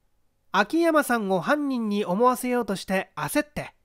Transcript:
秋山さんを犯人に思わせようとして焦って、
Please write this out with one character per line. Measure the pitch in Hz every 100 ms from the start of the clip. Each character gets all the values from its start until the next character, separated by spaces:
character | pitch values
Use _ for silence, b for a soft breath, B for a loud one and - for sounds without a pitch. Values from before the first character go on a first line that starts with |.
| _ _ _ _ _
秋 | 185 208 330
山 | 339 311
さ | 262 233
ん | 196
を | 185
犯 | 151 302 285
人 | 254 214
に | 202
思 | 190 185
わ | 247 247
せ | 254
よ | 247
う | 233
と | 190
し |
て | - 190 - -
焦 | - 294
っ | 294
て、 | - 131 -